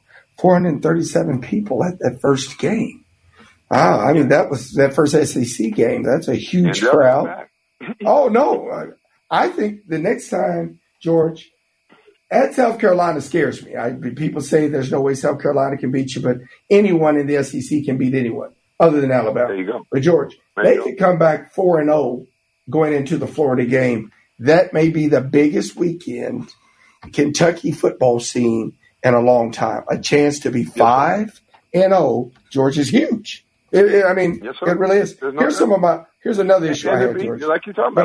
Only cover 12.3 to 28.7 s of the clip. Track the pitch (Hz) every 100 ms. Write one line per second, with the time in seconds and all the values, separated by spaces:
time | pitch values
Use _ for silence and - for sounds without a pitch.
12.3 | 202 277 - 240 226 208 180 170 151 139
13.3 | 170 135 120 - 120 120 - 123 127 151
14.3 | 151 131 160 151 143 131 147 135 135 147
15.3 | 139 143 139 135 139 127 135 135 - 131
16.3 | 123 - - _ 202 208 165 156 147 143
17.3 | 143 139 - - 151 135 127 131 131 120
18.3 | 113 - _ _ _ 165 147 135 127 110
19.3 | 120 123 98 92 117 - 135 147 160 135
20.3 | - _ - 185 - - - 185 175 165
21.3 | 151 - - 185 165 151 151 123 123 127
22.3 | _ _ _ - 156 151 143 135 156 123
23.3 | - 143 127 120 131 127 117 107 _ _
24.3 | _ 120 165 185 160 160 160 151 143 131
25.3 | 143 151 196 - - 180 - - 120 120
26.3 | 120 120 _ _ _ _ _ - - 147
27.3 | - 170 170 - 151 175 - 127 120 120
28.3 | 127 120 113 107